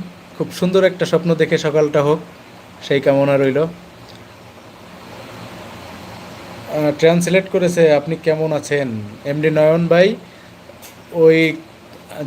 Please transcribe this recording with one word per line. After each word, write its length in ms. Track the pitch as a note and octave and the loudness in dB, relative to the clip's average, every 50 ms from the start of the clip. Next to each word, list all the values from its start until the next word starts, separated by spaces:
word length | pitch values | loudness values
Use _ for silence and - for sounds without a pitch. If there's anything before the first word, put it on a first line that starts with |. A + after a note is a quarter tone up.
| - - - - - - - - | -6 -12 -18 -20 -20 -14 -10 -8
খুব 140 | D#3 - | -8 -8
সুন্দর 320 | - - F#3 F3+ F#3+ F#3+ F#3 | -6 -4 -2 0 2 2 2
একটা 220 | F#3 F3+ F3+ E3+ | 2 0 -2 -2
স্বপ্ন 300 | - F3 D#3+ F3 F3 E3 | -2 0 0 0 0 0
দেখে 220 | D#3 D#3 D3+ E3 D3+ | 0 0 0 0 -2
সকালটা 460 | - D#3 C#3 D#3 D3+ D3 D3 D3+ C#3+ | -2 0 0 0 0 2 2 0 2
হোক, 160 | D3 D#3 E3 E3 - - - - - - - - - - - - - | 2 0 -2 -4 -10 -20 -20 -20 -20 -20 -20 -20 -20 -20 -12 -6 -2
সেই 140 | C#3+ C#3 | -2 0
কামনা 360 | C3+ D3 C#3 C#3 C#3 C#3 C#3+ C3+ | 2 2 2 2 2 2 2 2
রইল। 260 | C#3 C3+ C3 C#3+ D#3+ | 2 2 0 0 -2
আহ, 60 | E3 F3 - - - - - - - - - - - - - - - - - - - - - - - - - - - - - - - - - - - - - - - - - - - - - - - - - - - - - - - - - - - - D3+ D3+ D3+ D3 - | -4 -6 -12 -20 -20 -20 -20 -20 -20 -20 -20 -20 -20 -20 -20 -20 -20 -20 -20 -20 -20 -20 -20 -20 -20 -20 -20 -20 -20 -18 -18 -18 -18 -18 -18 -18 -18 -18 -18 -18 -18 -18 -18 -18 -18 -18 -18 -18 -18 -18 -18 -18 -18 -18 -18 -18 -18 -18 -16 -12 -6 -4 0 0 0 2 4
ট্রান্সলেট 500 | - D#3+ E3+ F3 F3 E3+ F3 F#3+ F#3+ F#3+ | 4 4 4 4 2 2 2 0 0 0
করেছে, 440 | - F#3+ F3+ E3+ F3 E3+ E3 D#3 D3+ | 0 0 0 0 2 4 4 4 4
"আপনি 220 | C#3+ C#3+ D#3+ D#3+ D#3 - | 4 2 -2 -6 -4 -2
কেমন 300 | D#3+ D#3 D#3 D#3+ D#3 D#3 | -2 0 0 0 -2 -2
আছেন?" 340 | C#3+ C#3+ - D3 C#3+ C#3 B2+ A2+ G#2+ G#2 G#2 G#2+ - - | -4 -4 -4 -4 -2 -2 -4 -6 -8 -10 -12 -14 -12 -8
এমডি 240 | C#3+ C#3+ D3+ D3+ D#3 | -6 -4 -2 0 2
নয়ন 380 | D#3 D#3 D3+ D#3 D#3+ E3+ E3+ E3 | 2 4 4 4 4 2 2 4
ভাই 280 | E3 E3+ F#3 G3+ A3+ - - - - - - - - - - - - - - - - - - - | 4 4 4 4 2 -2 -10 -18 -20 -20 -20 -20 -20 -20 -20 -20 -20 -20 -20 -20 -20 -20 -18 -8
ওই 460 | - E3+ D#3+ D#3+ D#3+ D#3+ D#3+ D#3+ D#3 D#3+ - - - - - - - - - - - - D3 | 0 4 6 6 6 6 4 0 -2 -4 -10 -20 -20 -20 -20 -20 -20 -20 -20 -16 -12 -12 -8